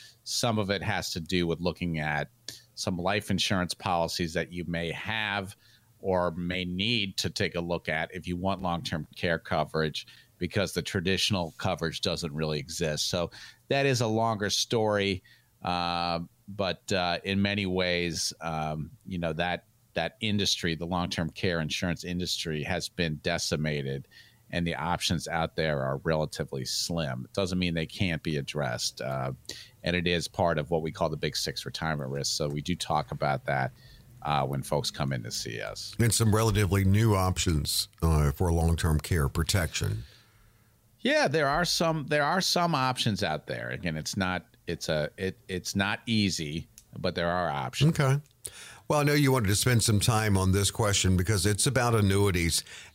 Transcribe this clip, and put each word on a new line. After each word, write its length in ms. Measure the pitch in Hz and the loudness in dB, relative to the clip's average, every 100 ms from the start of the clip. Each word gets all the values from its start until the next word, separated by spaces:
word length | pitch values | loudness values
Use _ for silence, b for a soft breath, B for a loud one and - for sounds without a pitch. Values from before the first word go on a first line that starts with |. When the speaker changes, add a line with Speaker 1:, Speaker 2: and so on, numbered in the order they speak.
| B B | B B
Speaker 1:
Some 340 | - - 123 107 | -8 -2 0 0
of 100 | 98 | 0
it 120 | 98 | -2
has 280 | 92 95 - | 0 -2 -4
to 80 | 92 | -6
do 260 | 78 90 85 | -2 0 0
with 140 | 80 | 0
looking 380 | 87 82 87 80 | -2 -2 -2 -2
at 300 | 76 73 73 _ - B B | -2 -2 -4 _ -18 B B
some 240 | - - 87 | -8 -4 -2
life 320 | 90 104 - | -2 -2 0
insurance 420 | 95 - 95 87 | -2 2 0 0
policies 640 | - 101 87 82 - 87 | -4 0 0 0 0 -2
that 180 | 85 82 | -2 -4
you 120 | 87 82 | -6 -4
may 240 | 85 82 | -4 -4
have 640 | 76 110 110 107 101 95 - b b b _ | -4 -4 -2 0 -2 -4 -10 b b b _
or 320 | 95 92 87 | 0 2 2
may 320 | 82 87 90 | 0 -4 -2
need 520 | 90 90 107 117 98 - | -2 0 0 2 0 -2
to 140 | 87 | -4
take 240 | - 92 | -2 -2
a 60 | 85 | -2
look 280 | 85 85 - | -2 -2 -2
at 240 | 80 82 | -2 -4
if 140 | 90 80 | -6 -6
you 100 | 87 | -4
want 240 | 95 92 | -2 -2
long-term 460 | 90 85 - 82 - - | -2 -4 -4 -6 -8 -4
care 220 | 90 82 | -2 -2
coverage, 680 | - 82 76 80 78 - - B B _ | 0 -2 0 0 -2 -2 -12 B B _
because 360 | 87 104 90 | -4 0 0
the 100 | - | -2
traditional 720 | - 101 87 92 - 98 82 - | -2 -2 0 0 2 0 -2 -4
coverage 420 | 98 82 82 80 | -2 0 -2 -2
doesn't 340 | 95 80 85 | -4 -2 -4
really 240 | 73 78 76 | -2 -2 -2
exist. 500 | 69 78 80 78 - | -4 -4 -2 0 -2
So 220 | 90 85 B B B _ | -2 -2 B B B _
that 180 | 135 139 | 2 2
is 140 | 120 | 2
a 60 | 117 | 2
longer 420 | 110 113 107 101 | 2 2 0 0
story, 720 | - - 120 107 104 98 92 b b b _ | 0 0 2 2 2 2 0 b b b _
uh, 560 | - 87 87 85 85 85 85 _ - | -4 -2 0 0 0 -2 -4 _ -16
but, 420 | 101 95 85 - | -4 -4 -4 -2
uh, 260 | 95 87 - | 0 0 0
in 180 | 98 98 | 0 2
many 260 | 101 101 95 | 2 2 0
ways, 680 | 92 90 87 87 78 - - | 0 2 2 0 -2 -4 -4
um, 500 | 82 80 78 78 76 - - | -4 -2 -2 -4 -8 -12 -8
you 120 | 92 | -4
know, 140 | 82 | -2
that, 320 | 80 87 87 - _ _ | -2 -2 -4 -8 _ _
that 220 | - 82 - | -4 -4 -4
industry, 540 | 110 104 95 - 90 | -2 2 2 0 0
the 120 | 80 85 | -2 -2
long-term 440 | 90 87 - 80 | -2 0 -2 -4
care 300 | - 98 85 | -2 0 0
insurance 420 | 76 - 92 82 | -2 -2 -2 -2
industry, 640 | 87 87 87 - 85 78 | -4 -4 -4 -4 -4 -4
has 240 | 71 90 - | -2 -4 -4
been 320 | - 85 76 | -2 -2 -2
decimated, 840 | 87 82 - 78 76 73 67 69 - B B B B | -2 -2 -2 -2 -2 -2 -4 -6 -8 B B B B
and 160 | 87 85 | -2 -2
the 80 | |
options 540 | 67 80 87 - 82 - | -2 -2 -2 0 -2 -2
out 260 | 82 82 | -2 -2
there 260 | - 78 73 | 0 0 0
are 180 | 65 69 | 0 -2
relatively 640 | 82 78 76 - 73 69 | 0 0 0 -4 -6 -6
slim. 600 | 64 - - 82 71 64 | -4 -4 -4 -2 -4 -6
It 80 | 64 | -6
doesn't 260 | - 92 92 | -4 -2 0
mean 160 | 90 | 0
they 120 | 82 80 | 0 -4
can't 360 | - 95 80 | -2 0 0
be 120 | 85 73 | -2 -4
addressed, 640 | 67 76 65 60 - - | -4 -4 -4 -4 -6 -6
uh, 320 | 64 67 65 65 - B B B | -6 -4 -4 -8 -12 B B B
and 100 | - | -2
it 140 | 87 87 | 0 2
is 180 | 87 - | 0 -2
part 320 | - 87 78 | 0 2 2
of 120 | 73 | 0
what 120 | 82 | -2
we 80 | 80 | -2
call 180 | - 82 | -2 -2
the 80 | 76 | -2
big 200 | 78 - | -4 -4
six 280 | 80 - | -6 -6
retirement 460 | 67 - 80 76 65 | -10 -6 -4 -4 -4
risk. 260 | 69 69 - | -4 -4 -2
So 120 | 73 | -2
we 120 | 73 | -4
do 140 | 73 | -4
talk 380 | 85 - 76 - | -4 0 -2 -2
about 320 | 71 71 67 - | -2 -2 -2 -2
that, 240 | 67 65 B B B B - | -2 -2 B B B B -12
uh, 220 | 76 73 | -2 -2
when 180 | 67 69 | 0 -4
folks 280 | - 73 65 | -2 -2 -2
come 220 | - 71 | -4 -4
in 100 | 65 | -4
to 80 | 57 | -6
see 300 | - - 57 | -8 -8 -8
us. 340 | 50 52 - - | -8 -10 -10 0
Speaker 2:
And 140 | 113 | 2
some 220 | - 113 | 4 4
relatively 500 | 107 113 104 98 98 | 4 4 4 4 4
new 300 | 95 104 113 | 4 6 6
options, 720 | 98 92 90 92 78 73 - - - | 4 2 2 2 2 0 -2 -4 0
uh, 300 | 82 78 73 | 4 6 4
for 200 | 69 90 | 2 2
long-term 480 | 85 82 82 85 76 | 4 4 4 4 2
care 280 | - 87 69 | 2 2 2
protection. 720 | - 78 98 80 - 50 53 60 b b b b b b b _ _ | 0 0 2 0 -2 -4 -4 -8 b b b b b b b _ _
Speaker 1:
Yeah, 260 | 247 302 240 | 2 4 4
there 220 | 160 139 | 4 4
are 160 | 151 | 2
some, 420 | 175 - 170 160 135 | 2 2 2 0 0
there 160 | 147 | 2
are 180 | 147 185 | 2 2
some 360 | - 180 170 143 | 2 2 2 4
options 480 | 131 123 117 95 | 2 2 0 2
out 240 | 92 76 - | 0 -2 -4
there. 220 | 60 60 | -6 -6
Again, 260 | 65 82 78 | -4 -4 -4
it's 200 | 73 101 | -4 0
not, 300 | 92 90 - _ - | 0 0 -6 _ -8
it's 200 | 82 - | -6 0
a, 220 | 76 76 - | 0 0 -4
it, 200 | 95 - - | -6 -6 -8
it's 260 | 92 - | -6 -4
not 240 | 101 98 107 - | -2 0 -2 0
easy, 640 | 110 101 82 76 80 - - _ - | 2 2 0 -4 -6 -10 -18 _ -6
but 200 | 90 87 | -4 0
there 120 | 85 | 0
are 220 | 90 82 | 0 0
options. 480 | 71 65 - 147 156 | -2 -4 2 2 4
Speaker 2:
Okay. 220 | 135 139 - _ B B B B - | 2 2 -2 _ B B B B -2
Well, 140 | 151 | 2
I 20 | |
know 120 | 143 | 4
you 180 | 147 139 | 6 6
wanted 160 | 131 98 | 4 4
to 80 | 104 | 2
spend 260 | 131 120 | 4 4
some 160 | 107 104 | 4 4
time 380 | - 110 107 95 | 4 2 4 4
on 160 | 95 | 4
this 180 | 98 98 | 4 2
question 460 | - 107 101 95 92 | 2 2 4 4 4
because 300 | 92 104 98 | 4 2 2
it's 200 | 101 143 | 2 2
about 280 | 123 120 | 2 4
annuities, 680 | 117 101 98 101 90 85 - B B B | 4 4 6 4 4 2 0 B B B